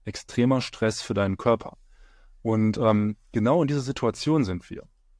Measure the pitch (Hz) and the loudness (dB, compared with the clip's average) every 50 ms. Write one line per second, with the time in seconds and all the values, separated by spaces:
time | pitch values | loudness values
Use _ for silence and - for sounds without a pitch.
0 | - 107 - - - - - 120 120 131 131 127 - - - - 113 110 104 - | -14 -12 -12 -12 -14 -6 0 0 2 2 2 0 -2 -6 -6 -2 -2 -2 -2 -4
1 | - - 107 101 101 95 98 - - 120 113 110 - - - _ - _ - _ | -6 -4 -2 0 0 0 -2 0 2 0 0 0 -2 -12 -18 _ -20 _ -20 _
2 | - _ _ - - - - - - 117 110 110 110 107 104 - 117 110 107 104 | -20 _ _ -20 -20 -20 -20 -6 -2 0 2 2 2 2 2 2 2 4 4 4
3 | 104 107 107 _ _ _ - 113 107 123 151 175 151 139 147 143 127 135 - - | 2 0 -4 _ _ _ -2 0 2 4 4 2 2 2 0 -2 -2 -4 -4 -2
4 | 131 113 - - - 147 156 156 120 92 87 - - - - - - - _ _ | -2 -2 -2 -2 -2 0 2 2 2 0 -2 -8 -8 -12 -16 -16 -16 -18 _ _
5 | _ _ _ _ | _ _ _ _